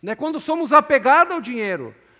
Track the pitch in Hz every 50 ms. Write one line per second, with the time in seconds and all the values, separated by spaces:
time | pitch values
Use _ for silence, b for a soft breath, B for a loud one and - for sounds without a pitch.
0 | - 190 220 214 285 311 320 302 - - 311 339 339 233 277 302 294 - 302 262
1 | 202 254 277 320 349 339 359 339 220 220 247 233 214 202 185 160 127 113 104 _
2 | b b b